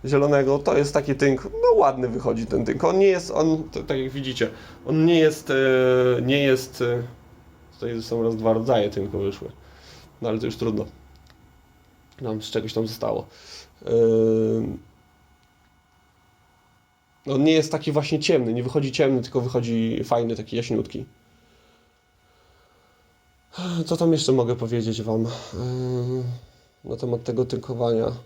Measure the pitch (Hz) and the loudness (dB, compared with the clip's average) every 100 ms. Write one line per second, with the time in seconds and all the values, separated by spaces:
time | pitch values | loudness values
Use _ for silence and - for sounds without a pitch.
0 | 131 139 143 143 135 143 143 139 143 147 | 2 2 4 4 4 2 2 2 2 -2
1 | 143 131 143 131 - 453 480 440 139 131 | -2 2 2 2 -4 0 4 6 4 2
2 | 127 123 127 113 113 - 113 127 170 190 | -4 -2 -2 -4 -2 -2 -2 0 2 4
3 | 196 185 175 - 160 160 156 - - 135 | 4 2 -2 0 2 0 -4 -10 -4 -4
4 | 131 135 131 123 113 - - - - 156 | -4 -6 -8 -2 -4 -4 -20 -14 -2 2
5 | 160 170 156 156 - 135 135 127 127 127 | 4 6 4 2 -2 2 4 4 4 4
6 | 127 123 123 143 139 127 - - 120 120 | 4 2 2 2 4 2 0 -4 -2 -2
7 | 120 - - - - - - - 117 117 | -6 -14 -20 -20 -20 -20 -20 -12 -8 -8
8 | 113 117 113 110 113 113 117 120 101 101 | -4 -2 -2 0 2 2 2 2 2 -2
9 | 95 101 98 98 - - - - - - | -6 -4 -4 -6 -14 -16 -20 -20 -20 -20
10 | - _ 113 110 117 - 117 107 - - | -20 _ -4 -4 -4 -4 -4 -4 -6 -14
11 | - - _ _ _ _ _ _ _ _ | -20 -20 _ _ _ _ _ _ _ _
12 | _ - 123 110 - 113 110 110 113 113 | _ -12 -8 -6 -4 -6 -4 -4 -4 -4
13 | 113 113 - - - - - _ - 117 | -4 -4 -8 -20 -20 -20 -20 _ -2 2
14 | 113 113 113 110 110 113 113 101 - _ | 4 4 2 2 0 -2 -4 -8 -16 _
15 | _ _ _ _ _ _ _ _ _ _ | _ _ _ _ _ _ _ _ _ _
16 | _ _ _ _ _ _ _ _ _ _ | _ _ _ _ _ _ _ _ _ _
17 | _ _ 135 139 151 160 151 151 156 147 | _ _ -2 2 4 4 2 -2 0 -2
18 | 143 151 151 156 117 120 123 151 135 131 | 0 -2 2 2 2 -2 -2 -2 -2 2
19 | 139 127 - 131 123 123 120 113 113 117 | 2 2 0 -4 -2 -2 0 0 0 -2
20 | 127 120 117 113 113 113 117 110 113 107 | 0 0 0 -4 -6 -6 -2 -4 -4 -10
21 | 117 _ _ _ _ _ _ _ _ _ | -14 _ _ _ _ _ _ _ _ _
22 | _ _ _ _ _ _ _ _ _ _ | _ _ _ _ _ _ _ _ _ _
23 | _ _ _ _ _ - 180 170 160 165 | _ _ _ _ _ -10 -4 -4 -2 2
24 | 170 156 - 131 117 120 117 120 113 113 | 2 4 4 2 2 -2 -2 -2 -2 -4
25 | 110 110 113 120 - 90 123 127 127 123 | -2 -2 -2 -6 -12 -8 -6 -6 -4 -4
26 | 123 127 123 123 - _ _ _ - 120 | -4 -4 -6 -10 -14 _ _ _ -12 -6
27 | 123 120 123 117 127 127 - 117 120 113 | -4 -4 -2 -2 -2 -4 -6 -2 0 2
28 | 113 120 | 0 -4